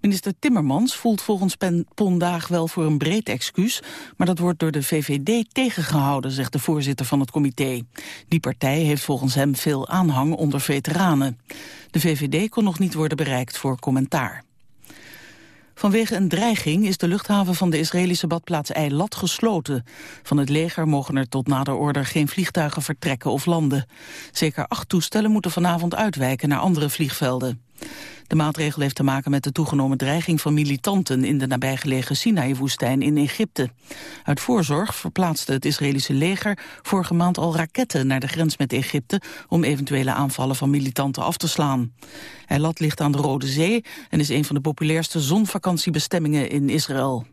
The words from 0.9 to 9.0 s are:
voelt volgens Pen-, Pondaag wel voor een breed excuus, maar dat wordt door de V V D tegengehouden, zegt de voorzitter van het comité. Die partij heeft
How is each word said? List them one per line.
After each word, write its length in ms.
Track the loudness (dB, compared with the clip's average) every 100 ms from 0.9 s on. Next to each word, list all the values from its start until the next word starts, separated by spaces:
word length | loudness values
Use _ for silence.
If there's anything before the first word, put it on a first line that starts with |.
| 0
voelt 260 | 0 0
volgens 340 | 0 0 0 0
Pen-, 300 | 0 0 -2
Pondaag 540 | 0 2 2 2 -2 -2
wel 200 | 0 0
voor 180 | 0 0
een 120 | 2
breed 320 | 2 0 -2
excuus, 520 | -6 -4 0 0 -2 -8 -16 -18 -2
maar 100 | 0
dat 120 | 2
wordt 200 | 0 2
door 120 | 0
de 120 | 0
V 200 | 0 0 0
V 140 | -2
D 340 | 0 0 0
tegengehouden, 760 | 0 0 0 0 2 2 0 -2
zegt 200 | -4 -2
de 80 | -2
voorzitter 460 | 0 0 0 -4 0
van 140 | 0
het 120 | 0
comité. 500 | 0 0 0 -2 -2 -8 -16 -16 -18 0
Die 120 | 0
partij 400 | 0 -2 0 2
heeft 240 | 2 0